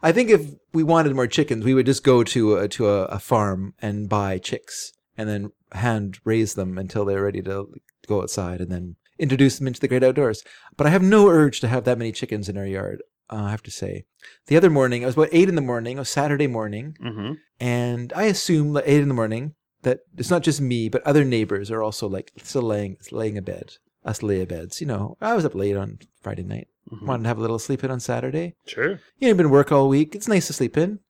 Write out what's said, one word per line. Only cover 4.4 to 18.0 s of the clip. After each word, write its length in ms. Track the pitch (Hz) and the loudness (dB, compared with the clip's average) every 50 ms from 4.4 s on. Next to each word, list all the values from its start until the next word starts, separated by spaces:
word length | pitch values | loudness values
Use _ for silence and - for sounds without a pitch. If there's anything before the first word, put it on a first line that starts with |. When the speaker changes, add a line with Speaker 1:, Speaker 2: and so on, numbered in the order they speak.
| - - - - _ - - - - - _ _ _ _ _ - | -6 -8 -10 -10 _ -12 -14 -14 -14 -14 _ _ _ _ _ -10
Speaker 1:
and 120 | 110 107 | -6 -6
then 220 | 104 104 101 104 - _ _ _ - | -6 -6 -8 -10 -14 _ _ _ -10
hand 460 | 95 101 123 113 110 104 98 92 - _ | -4 -2 -2 0 -2 -4 -6 -8 -8 _
raise 320 | - 110 113 110 107 - | 0 0 0 0 -2 -2
them 220 | - 95 92 92 92 | -6 -6 -6 -6 -8
until 280 | 98 92 - 113 104 | -10 -6 -4 -4 -2
they're 180 | 98 98 98 98 | -2 0 0 -2
ready 180 | 101 98 98 92 | -2 -2 -4 -8
to 280 | 92 98 98 101 - - - _ _ _ _ _ - | -6 -8 -8 -10 -12 -16 -20 _ _ _ _ _ -4
go 140 | 107 101 | -4 -2
outside 400 | - - - - 95 87 87 90 | -2 -4 -6 -6 -6 -6 -6 -8
and 100 | 90 85 | -8 -6
then 240 | 92 90 87 90 87 _ _ _ _ _ | -6 -8 -8 -10 -16 _ _ _ _ _
introduce 380 | - 143 131 127 135 135 127 - | -2 -2 2 4 4 4 4 0
them 100 | 139 131 | -6 -6
into 120 | 123 - | -4 -4
the 80 | - 131 | -2 0
great 160 | 127 127 127 | 0 4 4
outdoors. 400 | 131 127 147 143 123 110 - - - - - - - _ _ | 4 4 4 0 0 0 -2 -8 -20 -20 -20 -20 -20 _ _
But 100 | 147 147 | 2 4
I 20 | |
have 120 | 170 190 185 | 4 4 6
no 240 | 185 208 220 202 202 | 6 8 8 8 8
urge 300 | 170 160 151 143 127 - | 8 8 6 6 4 0
to 60 | - 117 | -2 0
have 160 | 120 127 110 | -2 0 0
that 120 | 123 123 117 | 0 0 0
many 140 | 120 113 | -2 -6
chickens 380 | 104 - - - - 104 101 92 | -6 -8 -8 -6 -6 -6 -6 -6
in 80 | 98 101 | -6 -6
our 80 | 98 | -6
yard, 360 | 98 95 95 98 98 98 - - _ _ _ _ _ | -6 -6 -6 -6 -8 -8 -12 -14 _ _ _ _ _
uh, 140 | - 107 104 | -8 -6 -4
I 80 | 101 | -4
have 120 | 107 107 _ | -4 -6 _
to 80 | - | -12
say. 340 | - - - 95 95 95 95 _ _ _ _ - - _ _ - | -12 -10 -8 -8 -8 -10 -12 _ _ _ _ -20 -20 _ _ 4
The 100 | 139 160 | 4 6
other 120 | 185 185 | 6 6
morning, 340 | 156 143 131 127 120 120 120 | 6 6 2 2 0 0 -2
I 20 | 127 | -2
was 80 | 123 | 2
about 140 | 151 156 151 | 2 2 4
eight 160 | - 170 180 190 | 6 4 4 4
in 60 | 180 | 4
the 60 | 160 | 0
morning, 360 | 139 127 123 117 113 123 127 135 | -2 -2 -4 -4 -4 -6 -8 -8
it 20 | |
was 100 | 135 - | -8 -6
Saturday 380 | - - 143 147 147 139 151 139 | -2 -2 0 0 0 0 0 -2
morning, 500 | 123 113 110 107 104 107 120 151 156 _ 120 | -2 -4 -6 -6 -8 -8 -10 -12 -14 _ -12
Speaker 2:
Mm-hmm. 300 | 120 110 107 101 117 151 156 _ _ _ _ | -10 -8 -8 -8 -8 -8 -10 _ _ _ _
Speaker 1:
and 520 | 120 123 120 123 120 120 120 120 | -4 -2 -2 -2 -2 -2 -4 -6